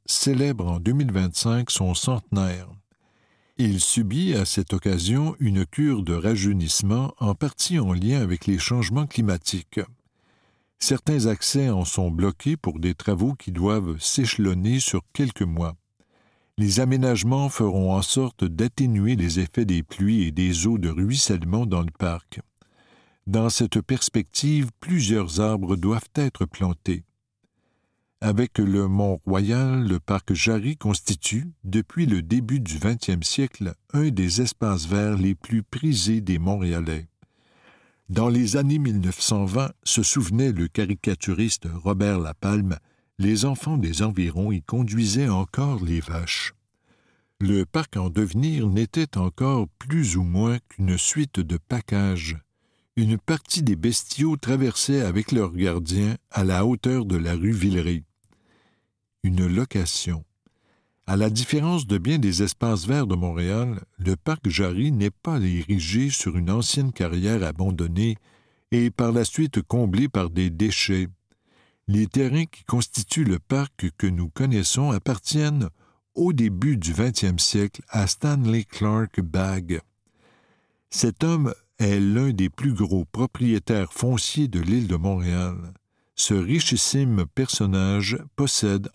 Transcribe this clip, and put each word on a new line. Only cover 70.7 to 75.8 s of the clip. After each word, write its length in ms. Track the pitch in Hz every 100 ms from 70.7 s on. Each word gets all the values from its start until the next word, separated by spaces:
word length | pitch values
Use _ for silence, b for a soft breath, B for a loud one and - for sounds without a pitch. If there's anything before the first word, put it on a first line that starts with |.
| - - 95 92 - _ b b b b b -
Les 180 | 101 107
terrains 360 | 135 131 151
qui 220 | 160 - -
constituent 580 | 120 113 - 98 160
le 160 | 127 90
parc 520 | - 135 139 - 90 -
que 100 | 98
nous 200 | 87 85
connaissons 640 | - 135 113 87 123 143
appartiennent 800 | 101 - 117 - 151 151 147 95 b